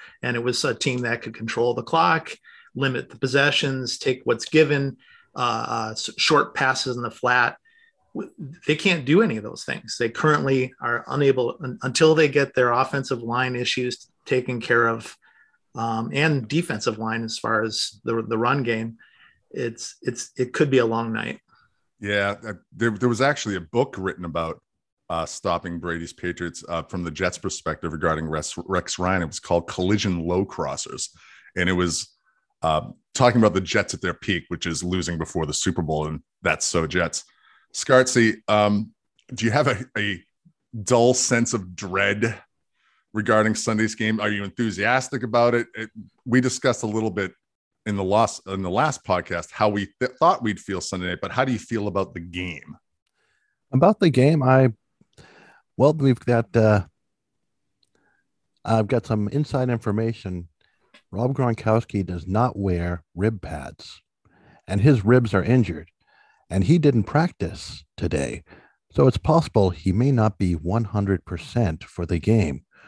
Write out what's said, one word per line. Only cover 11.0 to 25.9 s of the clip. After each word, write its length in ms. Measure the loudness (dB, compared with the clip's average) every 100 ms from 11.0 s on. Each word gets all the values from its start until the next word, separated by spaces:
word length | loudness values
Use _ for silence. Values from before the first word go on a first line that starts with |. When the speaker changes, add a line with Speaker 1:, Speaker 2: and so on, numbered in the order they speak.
| -4
Speaker 1:
unable, 500 | 2 2 2 0 -4
un-, 180 | -10 -6
until 320 | -4 4 4 6
they 120 | 4
get 260 | 2 0
their 180 | 2 2
offensive 500 | 2 0 -2 -4 -6
line 340 | -4 -4 -2 -4
issues 540 | -4 -4 -4 -8 -14 _ -2
taken 340 | -2 0 -4
care 280 | 0 2 2
of, 280 | 0 -8 -18 _ _ _ _ _ -8
um, 360 | -4 -4 -4
and 340 | 0 2 0 0
defensive 500 | -2 -2 -4 -4 -4
line 260 | -4 -4
as 140 | -6 -6
far 260 | -2 -2
as 360 | -2 -4 -6 -8
the, 200 | -4 -4
the 140 | -2 -2
run 260 | 0 0
game. 340 | -2 -4 -6 -10 _ _ _ _ _
It's, 460 | -8 -8 -8 -14 -12
it's, 300 | -10 -8 -8 -6
it 160 | -4
could 180 | 0 2
be 80 | 2
a 60 | 2
long 280 | 0 -4
night. 280 | -6 -8 -10 _ _ _ _ _ _
Speaker 2:
Yeah, 360 | -2 0 0 -4 -8
uh, 80 | -14 _
there, 200 | -2 -2
there 180 | 2 0
was 120 | 2
actually 340 | 2 0 -4 -6
a 60 |
book 340 | -2 0 0 -2
written 280 | -6 -6 -6
about, 360 | -4 -4 -8 _ _ _ _ -6
uh, 160 | -4 -4
stopping 540 | -6 -2 -2 -4 -8
Brady's 340 | -6